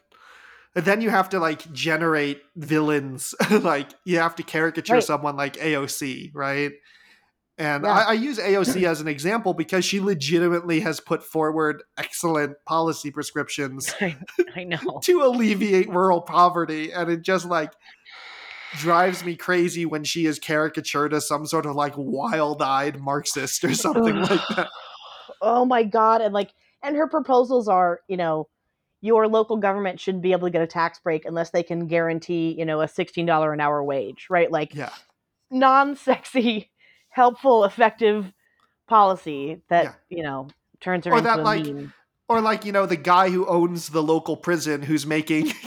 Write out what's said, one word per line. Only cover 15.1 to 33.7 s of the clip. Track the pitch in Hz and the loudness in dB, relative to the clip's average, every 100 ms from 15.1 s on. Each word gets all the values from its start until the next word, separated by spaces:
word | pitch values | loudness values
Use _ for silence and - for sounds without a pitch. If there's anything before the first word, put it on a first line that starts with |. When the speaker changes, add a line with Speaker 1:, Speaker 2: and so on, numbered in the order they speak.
| 349 | 2
Speaker 1:
alleviate | 262 240 214 196 208 190 220 | 2 2 0 0 2 2 2
rural | 180 190 170 | 2 2 2
poverty. | 170 160 175 170 156 156 160 | 2 4 4 4 -2 -4 -6
And | 175 170 | -4 -4
it | 170 | -2
just, | 180 190 175 | 0 -2 0
like, | 170 151 - - - - - - - - - - 151 | -2 -2 -10 -20 -20 -20 -20 -20 -18 -18 -18 -14 -4
drives | 160 170 185 180 | 2 4 4 0
me | 175 165 | -6 -6
crazy | - 180 175 165 | 0 2 2 0
when | 160 156 | -4 -4
she | 147 170 160 | -4 0 0
is | 143 | -2
caricatured | - 151 156 156 - 147 147 | -2 0 0 -4 -4 -2 0
as | 151 - | 0 -2
some | 147 151 | -4 -2
sort | 160 147 | -4 -2
of, | 143 | -2
like, | 143 139 | -4 -4
wild-eyed | 135 135 233 160 151 147 139 135 143 139 | -6 -4 -2 0 0 0 0 0 -2 -4
Marxist | 139 143 - 143 131 - | -4 -4 -4 -6 -4 -2
or | - | -2
something | 220 311 240 226 202 | 0 0 2 2 2
Speaker 2:
Ugh. | 190 | 2
Speaker 1:
like | 190 - 220 | 0 0 -4
that. | - - - - - - - - | -4 -8 -18 -20 -20 -20 -18 -4
Speaker 2:
Oh | 208 240 | 0 2
my | 254 240 | 4 2
God. | 220 233 220 226 | 2 4 4 4
And, | 214 | 2
like, | 202 196 _ _ _ | -2 -4 _ _ _
and | 285 302 | -4 -2
her | 311 | 0
proposals | 311 269 247 254 247 214 | -2 2 4 4 2 2
are, | 185 180 170 - | 4 2 0 -6
you | 180 | -2
know, | 165 156 151 _ _ _ _ _ | 0 -2 -4 _ _ _ _ _
your | 208 220 220 | 2 4 6
local | 220 220 220 | 2 2 0
government | 196 202 196 180 | 0 0 -4 -4
shouldn't | - 185 | -6 -2
be | 180 | 0
able | 180 175 | 0 0
to | |
get | 165 | 0
a | 165 | -2
tax | 170 165 - | 0 -2 -2
break | 180 160 | -4 -4
unless | 160 165 165 | -4 -6 -2
they | 175 | -2
can | 170 170 165 | -2 -4 -2
guarantee, | 170 165 165 - 170 165 160 | 0 0 -2 -4 -2 -2 -4
you | |
know, | 160 151 | -4 -2
a | 160 | -2
sixteen | - 170 180 170 | -4 -6 -2 0
dollar | 156 156 | 2 0
an | 151 | 0
hour | 147 | 0